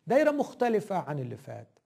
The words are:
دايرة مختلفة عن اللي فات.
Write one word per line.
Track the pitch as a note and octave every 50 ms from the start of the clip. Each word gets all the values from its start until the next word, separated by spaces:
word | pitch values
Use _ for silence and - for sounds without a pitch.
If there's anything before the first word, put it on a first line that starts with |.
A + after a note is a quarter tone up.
| _ -
دايرة | G#3+ C4+ D#4 D4
مختلفة | D4 D4 C4 - - - B3 A#3+ A3+ G#3 G3+ - G3
عن | F3+ D#3 - D3+ C#3+
اللي | C3 A#2+ A2+ A#2
فات. | - - A#2 A2 A2+ - _ _ _